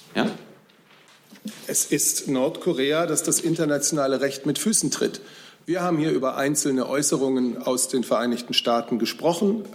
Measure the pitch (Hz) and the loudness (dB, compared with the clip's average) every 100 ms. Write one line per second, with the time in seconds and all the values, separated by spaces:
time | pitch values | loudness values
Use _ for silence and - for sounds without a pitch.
0 | - 98 117 - - - _ _ _ - | -8 -2 -2 -4 -16 -20 _ _ _ -20
1 | - - - - - - - - - 110 | -20 -20 -20 -16 -16 -12 -4 -2 0 0
2 | - - - 131 139 - 180 131 135 156 | 0 -2 -2 0 0 0 -2 0 2 2
3 | 170 151 - 143 170 165 156 143 - 151 | 0 0 0 0 0 0 0 0 0 0
4 | 135 131 135 - 147 139 220 214 - - | 2 2 0 -2 -2 0 0 2 0 0
5 | 113 - - - - - - 180 180 160 | -2 -4 -16 -20 -20 -12 -4 -2 0 2
6 | 156 151 131 135 139 147 147 131 120 135 | 2 0 0 0 0 0 2 2 0 0
7 | 147 156 135 131 123 113 131 123 - 131 | 2 2 2 2 0 -2 -2 0 0 0
8 | 110 110 120 117 - - 123 117 113 113 | 2 0 2 -2 -2 -2 2 2 2 0
9 | 113 - 156 170 202 220 - | -2 0 0 2 2 0 -4